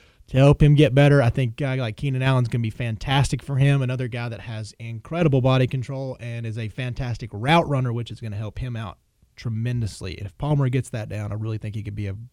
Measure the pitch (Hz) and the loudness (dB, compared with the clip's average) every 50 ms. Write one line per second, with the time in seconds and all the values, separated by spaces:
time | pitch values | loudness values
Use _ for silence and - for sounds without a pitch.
0 | _ _ _ _ - - - 127 135 143 143 - 156 147 147 143 151 135 123 143 | _ _ _ _ -16 -4 2 6 8 8 8 8 8 6 8 8 6 6 6 6
1 | 143 143 143 143 123 117 - 139 131 117 113 - 147 135 131 131 127 110 107 - | 6 8 8 6 6 4 2 2 -2 -2 -2 -4 -4 -4 -4 -2 -4 -4 -6 -4
2 | 147 143 131 127 131 135 135 131 127 113 - 120 117 110 - - 123 117 110 101 | -4 -4 -2 0 0 2 2 2 2 0 0 -2 -2 -2 -4 -4 -6 -6 -6 -6
3 | - 143 135 143 127 - - 127 - - 139 131 139 139 139 139 131 123 127 123 | -4 0 2 2 2 2 0 -4 -6 -4 0 2 4 4 4 2 0 -2 -2 -4
4 | 127 120 117 120 120 120 113 - - 117 113 107 107 101 - _ 117 117 117 110 | -4 -6 -6 -6 -8 -8 -8 -10 -12 -12 -10 -10 -10 -12 -14 _ -14 -12 -12 -12
5 | - - 156 170 175 151 135 131 123 131 131 131 127 120 - 131 120 - 139 135 | -10 -8 -2 0 2 4 4 4 4 4 4 4 2 2 0 -4 -6 -6 -8 -8
6 | 135 131 123 - 117 120 117 117 117 113 107 120 113 104 - - 127 123 120 - | -8 -10 -10 -10 -10 -10 -10 -8 -8 -8 -6 -6 -8 -8 -6 -8 -8 -8 -6 -6
7 | 135 123 113 - - 107 - 101 113 135 165 170 165 143 143 131 127 123 113 120 | -6 -6 -6 -6 -8 -10 -10 -6 0 4 4 4 4 2 0 -2 0 -2 -2 -4
8 | 120 - 104 - 113 110 101 104 110 104 - - 127 127 120 110 113 92 - _ | -6 -8 -12 -12 -12 -10 -8 -8 -8 -8 -8 -8 -8 -6 -8 -8 -10 -10 -14 _
9 | _ _ _ _ _ _ _ - - 120 110 110 113 123 123 120 113 98 - - | _ _ _ _ _ _ _ -10 -8 -6 -4 -2 -2 -2 -2 -2 -4 -4 -6 -8
10 | - 92 - - - 101 - - 139 147 151 143 139 127 123 131 120 - - 113 | -10 -10 -10 -8 -10 -12 -10 -6 -2 0 2 2 2 2 2 0 -2 -2 -6 -8
11 | 110 107 101 104 104 101 104 110 107 110 110 104 - 107 98 107 98 101 104 101 | -8 -6 -6 -6 -6 -6 -6 -6 -4 -6 -6 -6 -6 -8 -8 -8 -8 -8 -8 -6
12 | 104 98 95 107 117 123 | -6 -6 -6 -8 -12 -16